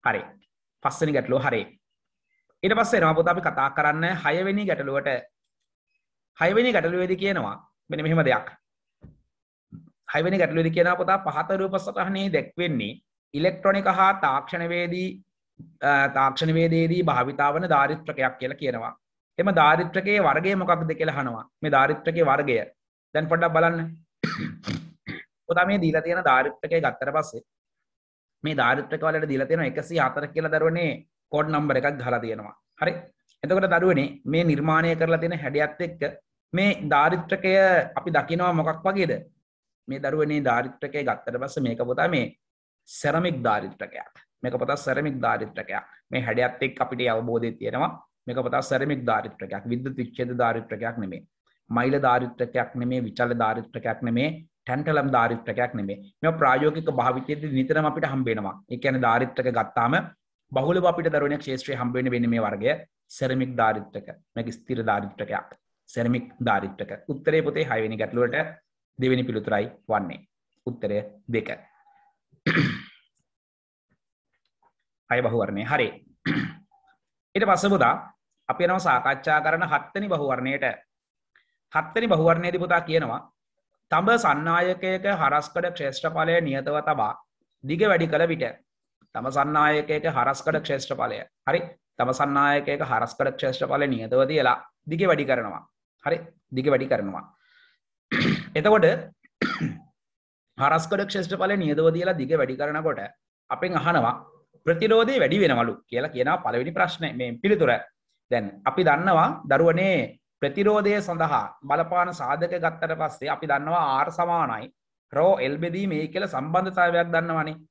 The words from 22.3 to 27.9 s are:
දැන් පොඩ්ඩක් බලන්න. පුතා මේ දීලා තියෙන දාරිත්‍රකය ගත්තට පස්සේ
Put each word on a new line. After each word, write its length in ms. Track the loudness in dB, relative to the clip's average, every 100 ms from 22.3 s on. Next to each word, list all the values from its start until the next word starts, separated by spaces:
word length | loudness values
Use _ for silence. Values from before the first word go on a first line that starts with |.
| 4 2 -2 -2 _ _ _ _
දැන් 140 | -4 0
පොඩ්ඩක් 260 | 2 4
බලන්න. 240 | 4 4 2 -6 -10 _ _ -8 -6 -8 -8 -8 -8 -10 _ -14 -14 -16 _
පුතා 240 | -2 0 2
මේ 140 | 2
දීලා 220 | 2 0
තියෙන 220 | 0 0
දාරිත්‍රකය 560 | 4 4 2 -4 -2 0
ගත්තට 320 | 0 -2 -4
පස්සේ 300 | -2 -4 -10 _ _ _ _ _